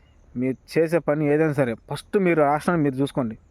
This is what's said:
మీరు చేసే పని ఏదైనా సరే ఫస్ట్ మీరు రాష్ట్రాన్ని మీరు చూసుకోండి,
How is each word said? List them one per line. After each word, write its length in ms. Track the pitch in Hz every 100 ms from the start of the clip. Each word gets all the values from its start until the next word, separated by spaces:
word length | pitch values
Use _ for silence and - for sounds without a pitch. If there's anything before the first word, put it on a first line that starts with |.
| _ _ _ 120
మీరు 420 | 131 120 - 156
చేసే 200 | 160 165
పని 260 | 147 147 147
ఏదైనా 280 | 147 160
సరే 200 | 143 127
ఫస్ట్ 440 | 110 - 147 - 208
మీరు 240 | 180 160
రాష్ట్రాన్ని 420 | 143 151 - 170
మీరు 120 | 143 131
చూసుకోండి, 420 | 139 - 117 110 _